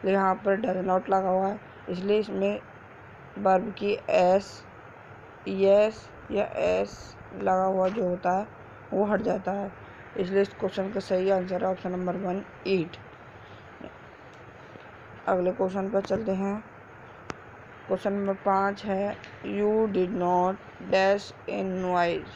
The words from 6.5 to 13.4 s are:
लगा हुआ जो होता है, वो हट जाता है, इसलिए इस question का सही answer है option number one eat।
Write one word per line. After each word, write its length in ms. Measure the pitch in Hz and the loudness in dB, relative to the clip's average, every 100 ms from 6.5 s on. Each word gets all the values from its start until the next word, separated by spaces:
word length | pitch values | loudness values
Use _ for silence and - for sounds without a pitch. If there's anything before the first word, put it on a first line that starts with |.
| - 175 185 202 - - - - | 2 2 2 0 -6 -16 -16 -14
लगा 300 | 190 196 185 | -4 2 4
हुआ 240 | 190 190 185 | 4 4 2
जो 200 | 220 185 | 2 0
होता 220 | 180 180 | 0 2
है, 160 | 185 214 - - - - | 0 -2 -10 -18 -18 -4
वो 120 | - | 0
हट 160 | 208 208 | 2 2
जाता 320 | 180 180 185 | 2 0 -2
है, 200 | 202 196 - - - - - | -4 -6 -10 -18 -18 -10 -4
इसलिए 260 | 180 196 | 0 2
इस 60 | 196 | 2
question 440 | - 190 196 190 | 0 -4 -2 -2
का 80 | 208 | -4
सही 300 | - 185 185 | 0 2 4
answer 340 | 190 185 208 | 2 2 0
है 60 | 185 | 0
option 200 | 185 185 | 0 -2
number 260 | 180 180 185 | -2 -2 -2
one 280 | 190 190 - - 185 | -2 -2 -6 -8 0
eat। 300 | 190 165 - - - - - | 2 0 -6 -18 -18 -18 -18